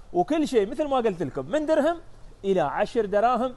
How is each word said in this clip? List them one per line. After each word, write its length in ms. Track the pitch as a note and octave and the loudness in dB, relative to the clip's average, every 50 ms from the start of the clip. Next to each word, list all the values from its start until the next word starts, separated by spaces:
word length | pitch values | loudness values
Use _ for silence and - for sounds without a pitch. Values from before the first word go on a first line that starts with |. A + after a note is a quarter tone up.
| - - - | -16 -4 0
وكل 360 | F3 F3+ - D4+ E4+ D4 G#3+ | 0 2 2 2 0 0 2
شيء، 220 | B3+ A3 G3 G#3 | 2 2 2 2
مثل 180 | C#4 - D#4 C#4+ | -2 -4 -2 0
ما 80 | C4+ | 0
قلت 260 | B3+ A3+ A3+ F#3 D#3+ F3 | 0 2 0 0 -2 -4
لكم، 280 | C3 - - C3 D3 | -6 -4 -6 -6 -2
من 160 | A3+ D#4 D4+ | -2 -2 0
درهم 300 | C#4+ D#4+ D#4+ C4+ D#4+ E4+ E4 - - - - - - - - - | 2 2 2 2 2 0 -2 -8 -18 -20 -18 -18 -20 -18 -8 -2
إلى 160 | G3 F#3+ F3+ | 0 2 2
عشر 440 | D3+ C#3 C#3 E3+ G#3 - - A#3+ G#3 | 2 0 0 -2 -2 -2 0 -2 -2
دراهم، 500 | G3 G3 G3+ A3 A#3+ B3+ A3 B3+ C4 B3 | 0 2 2 4 4 2 2 0 -4 -4